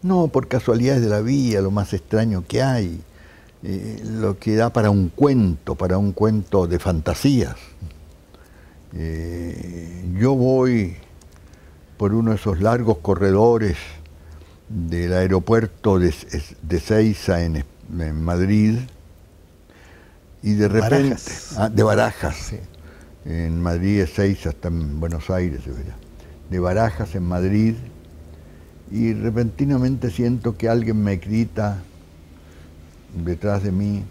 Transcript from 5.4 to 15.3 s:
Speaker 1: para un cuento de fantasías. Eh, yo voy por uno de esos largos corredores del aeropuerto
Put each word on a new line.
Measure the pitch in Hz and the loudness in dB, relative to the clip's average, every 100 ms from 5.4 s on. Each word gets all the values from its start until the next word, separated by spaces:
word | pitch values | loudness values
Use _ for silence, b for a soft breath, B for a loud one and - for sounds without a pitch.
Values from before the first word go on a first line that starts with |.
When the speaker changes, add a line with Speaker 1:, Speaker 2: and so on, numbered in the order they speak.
| 101 80 - 73 | 4 0 -4 -4
Speaker 1:
para | 92 92 | 0 2
un | 101 | 0
cuento | 90 107 107 95 101 87 | 2 2 2 2 0 2
de | 87 | 0
fantasías. | 98 85 78 82 139 135 92 - - - - - - - - B B B B B - | 0 -2 -2 0 2 2 0 -6 -18 -16 -16 -16 -20 -20 -20 B B B B B -18
Eh, | 90 80 80 82 87 85 80 82 85 85 87 87 90 | -10 -6 -6 -8 -8 -8 -10 -12 -12 -14 -10 -6 2
yo | 120 139 | 2 4
voy | 127 131 127 120 95 87 - - - - b b b b - - | 4 4 4 4 0 -4 -18 -20 -20 -20 b b b b -20 -2
por | 101 | 0
uno | 110 113 | 2 2
de | 107 | 0
esos | 110 90 | 0 0
largos | 104 120 117 104 | 2 2 2 0
corredores | - 92 98 95 113 117 104 82 - - - - B B B B - | 2 2 4 6 6 4 2 -2 -8 -18 -20 -20 B B B B -10
del | 110 82 85 87 | -6 -4 -2 0
aeropuerto | 90 92 | 2 4